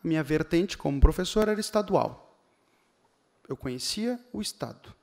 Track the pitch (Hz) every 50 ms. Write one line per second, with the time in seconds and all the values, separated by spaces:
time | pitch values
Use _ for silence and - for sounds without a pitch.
0 | - 165 160 156 151 131 156 147 - - - 170 185 196 - - - 151 143 139
1 | 131 151 156 - 185 - - 214 214 208 214 208 214 - - 220 208 190 196 147
2 | 117 - - - - _ _ _ _ _ _ _ _ _ _ _ _ _ _ _
3 | _ _ _ _ _ _ _ _ _ - 135 - - 135 123 127 - - - 214
4 | 214 240 247 240 240 _ - 208 208 - - _ 143 117 - - - - - _